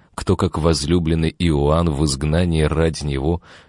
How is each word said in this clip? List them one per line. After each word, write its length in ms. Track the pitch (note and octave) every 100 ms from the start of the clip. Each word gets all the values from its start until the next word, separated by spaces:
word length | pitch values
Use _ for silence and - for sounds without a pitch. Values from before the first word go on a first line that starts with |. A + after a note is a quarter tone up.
| _
кто, 220 | - - F#2
как 220 | F2 E2+
возлюбленный 760 | E2 D2+ C#2+ F2 D#2+ E2 D#2+ -
Иоанн 520 | E2+ C#2+ D2 D#2+ E2+
в 140 | C#2
изгнании 580 | D2+ C2+ D2+ E2 F2 D#2+
ради 420 | D2+ D2+ E2 D2+
Него, 380 | D2 C2+ D2 F2 - -